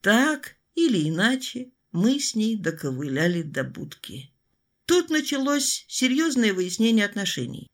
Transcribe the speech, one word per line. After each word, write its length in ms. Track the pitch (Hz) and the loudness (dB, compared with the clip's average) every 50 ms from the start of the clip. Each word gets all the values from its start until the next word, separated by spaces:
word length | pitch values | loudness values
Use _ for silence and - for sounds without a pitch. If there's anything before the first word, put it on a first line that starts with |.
Так 540 | _ 196 208 233 262 302 311 285 - - - _ _ _ _ | _ 4 6 6 6 4 2 -2 -6 -14 -20 _ _ _ _
или 320 | - 339 320 240 180 151 151 | 2 2 4 4 2 2 0
иначе, 640 | 165 160 196 233 262 262 254 - - 247 254 254 _ _ _ _ | 0 2 2 2 2 0 -4 -8 -10 -10 -12 -12 _ _ _ _
мы 300 | - 170 185 233 269 294 | -2 2 2 4 2 2
с 160 | 277 - - | 0 -4 -2
ней 200 | 220 214 220 226 | 0 0 0 0
доковыляли 840 | 214 175 160 160 156 - 143 131 127 147 143 135 139 156 175 175 170 165 | -2 -2 -4 -4 -4 -4 -6 -4 -4 -4 -4 -2 0 0 2 0 0 -4
до 220 | 151 131 131 131 | -4 -6 -6 -6
будки. 680 | 127 127 - - 147 - _ - - - 123 135 - _ _ _ _ _ _ _ _ _ _ _ | -6 -8 -12 -12 -14 -14 _ -18 -16 -16 -16 -16 -18 _ _ _ _ _ _ _ _ _ _ _
Тут 240 | - 330 359 349 349 | 2 2 2 2 2
началось 760 | 320 311 - - 285 277 269 269 285 285 277 - - - - _ | -2 -2 -2 -2 -2 -2 0 0 0 0 0 -2 -4 -4 -8 _
серьёзное 680 | - - 254 254 254 269 320 330 277 247 233 214 196 | -4 0 0 2 2 2 2 2 2 2 2 2 2
выяснение 500 | 185 180 180 180 - 220 233 233 220 208 | 0 -2 -4 0 0 2 4 4 4 2
отношений. 640 | 202 214 202 196 - - - 127 120 - - - _ | 2 -2 -4 -6 -4 -4 -6 -6 -8 -8 -12 -16 _